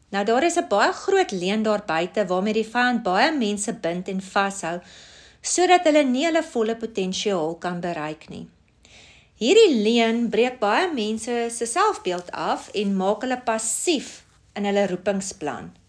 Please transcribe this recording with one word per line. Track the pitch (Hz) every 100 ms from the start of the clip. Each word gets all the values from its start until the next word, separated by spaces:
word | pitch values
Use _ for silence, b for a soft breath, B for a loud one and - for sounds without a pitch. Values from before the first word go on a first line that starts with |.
| _
Nou, | 196 202
daar | 240
is | 339 349
'n | 339
baie | 202 294
groot | 370 - 381 370
leuen | 190 185 214
daar | 214 208 -
buite | 160 180 - 180
waarmee | 185 208
die | 214 214
vyand | 247 247 233
baie | 185 190 294 311
mense | 208 202 233
bind | 208 165 175 190
en | 190
vashou, | 190 202 196 196 165 175 - B B B B B
sodat | - - 359 359
hulle | 339 302
nie | 277 254 330
hulle | 320
volle | 320 240 220 226
potensiaal | 226 208 185 190 214 185 156 170
kan | 180 175
bereik | 175 165 151 156 -
nie. | - 175 _ _ _ _ B B B B B
Hierdie | 233 440 427 240
leuen | 208 233 226 233 233
breek | 208 247 254
baie | 202 240 370
mense | 277 214 220 233 240 233
se | 233 233
selfbeeld | 254 427 - 185 175 175
af | - 175 302 -
en | - 202 196
maak | 190 208
hulle | 262 247
passief | 247 220 - - - 285 - - - _ _
in | - 202
hulle | 202 196
roepingsplan. | 180 208 196 190 - 147 107 85 -